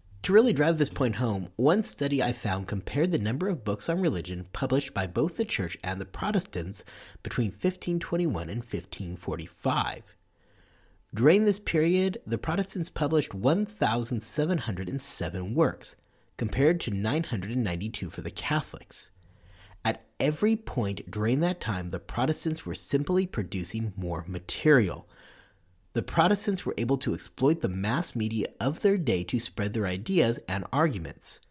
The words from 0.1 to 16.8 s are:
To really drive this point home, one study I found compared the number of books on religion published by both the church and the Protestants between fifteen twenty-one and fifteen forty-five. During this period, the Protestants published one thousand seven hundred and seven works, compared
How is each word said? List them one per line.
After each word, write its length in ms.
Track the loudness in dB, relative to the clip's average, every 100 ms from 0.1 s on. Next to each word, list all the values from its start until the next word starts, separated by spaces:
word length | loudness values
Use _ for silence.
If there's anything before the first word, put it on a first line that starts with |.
| -6
To 100 | 4
really 220 | 6 8
drive 240 | 6 4 4
this 100 | 2
point 280 | 2 0 2
home, 340 | 0 0 -2 2
one 260 | 4 4
study 400 | 2 -2 0 2
I 100 | 0
found 340 | 0 -2 -2 -2
compared 440 | -4 -2 0 2
the 80 | 2
number 300 | 0 0 -2
of 140 | -2
books 280 | -2 -2 -2
on 100 | 0
religion 460 | 2 0 -2 -6 -6
published 420 | -4 0 0 0
by 120 | -2 -2
both 300 | 0 0 0
the 80 |
church 320 | -2 -2 -4 -4
and 160 | -6 -6
the 60 | -6
Protestants 760 | -6 -2 0 -2 -4 -6 -8 -12 -18 -20 -12
between 280 | -6 -2 -2
fifteen 500 | 0 -2 -2 -2 -2
twenty-one 480 | -2 0 0 -2 -4
and 160 | -6
fifteen 520 | -4 -6 -6 -8 -8 -6
forty-five. 840 | -6 -6 -8 -6 -2 0 -2 -6 -14 _ _ _ _ _ _ _ _ _ _
During 320 | 2 6 6
this 140 | 6 2
period, 640 | 0 2 4 2 0 -2 -4
the 120 | -4
Protestants 500 | -2 -2 -2 -4 -4
published 460 | -2 0 2 0
one 320 | 0 2 2 0
thousand 560 | 0 0 0 0 -2
seven 360 | -2 0 0 0
hundred 300 | -2 -4 -4
and 120 | -4
seven 540 | -4 -4 -4 -4 -2
works, 400 | 2 2 0 -10 -14 _ _ _ -6
compared 420 | -2 4 4 4